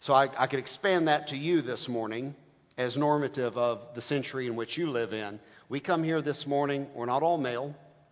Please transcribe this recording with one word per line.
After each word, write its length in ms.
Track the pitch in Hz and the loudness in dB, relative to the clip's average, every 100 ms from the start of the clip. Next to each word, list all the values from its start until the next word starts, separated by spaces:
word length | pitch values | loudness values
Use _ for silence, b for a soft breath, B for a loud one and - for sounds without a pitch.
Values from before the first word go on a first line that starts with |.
So 120 | - | 4
I, 160 | 135 139 110 | 6 6 2
I 100 | 127 | 0
could 120 | 135 | 0
expand 500 | 131 - 202 185 160 | -4 -2 2 4 4
that 200 | 151 147 | 4 0
to 80 | 139 | -4
you 260 | 156 170 | 2 2
this 260 | 123 117 - | 2 -4 -4
morning 460 | 120 110 113 135 147 - _ _ - | -4 -2 -4 -6 -10 -20 _ _ -4
as 200 | 123 127 | -2 2
normative 600 | 151 147 139 139 123 113 | 2 2 0 -2 -2 0
of 380 | 120 110 - | 0 0 -8
the 60 | 120 | -10
century 460 | - 143 131 131 123 | -2 -2 -2 -4 -4
in 80 | |
which 220 | 113 113 156 | -4 -4 -2
you 120 | 165 | -2
live 220 | 120 110 | 0 -2
in. 280 | 107 104 107 B B B | -4 -6 -10 B B B
We 120 | 139 | -6
come 220 | 185 170 | 0 2
here 200 | 160 160 | 2 0
this 240 | 147 143 139 | 0 -4 0
morning, 420 | 143 143 139 139 | 0 2 0 -4
we're 100 | 131 | -6
not 180 | 120 131 | 0 2
all 140 | 165 170 | 2 2
male, 380 | 127 120 143 147 - _ _ | 0 -2 -6 -12 -20 _ _